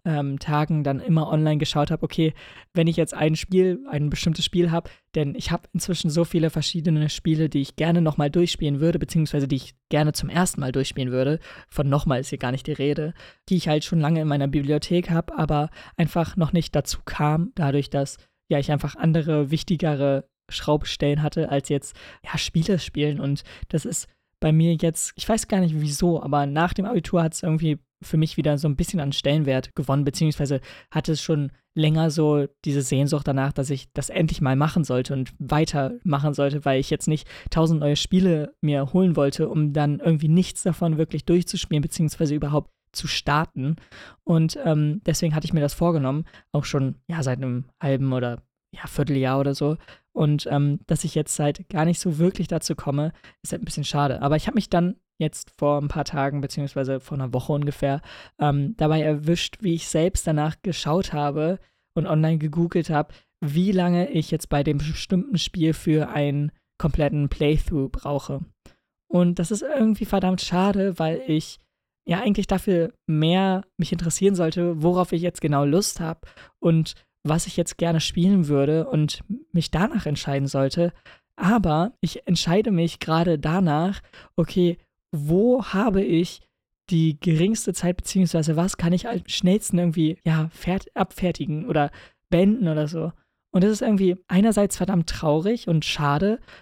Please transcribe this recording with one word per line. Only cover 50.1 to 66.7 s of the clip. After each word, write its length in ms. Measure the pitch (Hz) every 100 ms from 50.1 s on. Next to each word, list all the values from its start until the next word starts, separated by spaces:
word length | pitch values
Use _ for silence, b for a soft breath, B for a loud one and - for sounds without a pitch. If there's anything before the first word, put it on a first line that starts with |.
Und, 340 | 240 147 151 -
ähm, 300 | 143 143 143 -
dass 160 | 160
ich 100 | 165
jetzt 240 | 156 147 -
halt 320 | 147 - -
gar 160 | 170 165
nicht 140 | 170
so 180 | 185 151
wirklich 300 | 175 - 165
dazu 260 | 165 -
komme, 380 | 151 - 143 156 B B B
ist 80 | -
halt 100 | -
ein 40 | -
bisschen 180 | -
schade. 400 | 143 147 143 -
Aber 120 | 139 151
ich 120 | -
hab 80 | 226
mich 120 | -
dann 280 | 175 180 - _ _
jetzt 320 | 156 - - _
vor 220 | 147 147
ein 100 | 147
paar 160 | 160 139
Tagen, 360 | 147 139 143
beziehungsweise 580 | 139 - 143 143 131 135
vor 180 | - 143
einer 160 | 131
Woche 200 | 123 -
ungefähr, 480 | 147 143 - 139 139 B B B -
ähm, 340 | 147 143 143 -
dabei 240 | 151 156
erwischt, 560 | 156 147 151 170 - -
wie 140 | 202 165
ich 120 | -
selbst 380 | 160 170 - -
danach 300 | 151 156 -
geschaut 500 | 196 156 147 170 185
habe 460 | 147 147 143 160 190 - _ _ 170
und 120 | 165
online 320 | 156 160 160
gegoogelt 500 | 151 160 170 180 160
hab, 240 | 151 151 b b _
wie 300 | 147 151 190
lange 380 | 185 175 175 226
ich 220 | 190 151
jetzt 180 | 151 -
bei 140 | 147
dem 160 | 143 147
bestimmten 580 | 151 - - 185 277 196
Spiel 360 | - 185 160
für 360 | 156 - 156 147
einen 420 | 147 143 143 147 - _